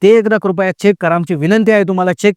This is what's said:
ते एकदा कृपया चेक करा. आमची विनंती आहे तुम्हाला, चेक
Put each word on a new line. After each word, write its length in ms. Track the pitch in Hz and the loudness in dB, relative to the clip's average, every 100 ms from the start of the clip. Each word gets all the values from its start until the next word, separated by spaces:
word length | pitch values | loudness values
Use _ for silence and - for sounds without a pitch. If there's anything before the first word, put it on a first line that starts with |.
ते 40 | 196 | 2
एकदा 300 | 226 208 214 | 4 2 -2
कृपया 300 | 196 175 190 | -2 -2 -4
चेक 240 | - 202 185 | -2 -2 0
करा. 160 | 170 175 | -2 -2
आमची 200 | 165 160 | -4 -4
विनंती 360 | 156 220 214 | 0 0 2
आहे 120 | 214 | 2
तुम्हाला, 300 | 185 185 180 | 0 -2 -2
चेक 200 | 175 208 | 0 -2